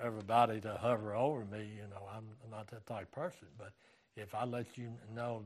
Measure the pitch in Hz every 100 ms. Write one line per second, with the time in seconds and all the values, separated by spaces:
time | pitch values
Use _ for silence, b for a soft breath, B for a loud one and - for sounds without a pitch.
0 | 120 110 101 117 117 110 107 98 117 113
1 | 107 107 139 139 101 107 104 107 104 101
2 | 98 110 110 107 113 107 107 110 - 110
3 | 92 139 175 - 80 107 104 b b b
4 | b 113 101 107 123 120 117 - 120 117
5 | 107 113 120 113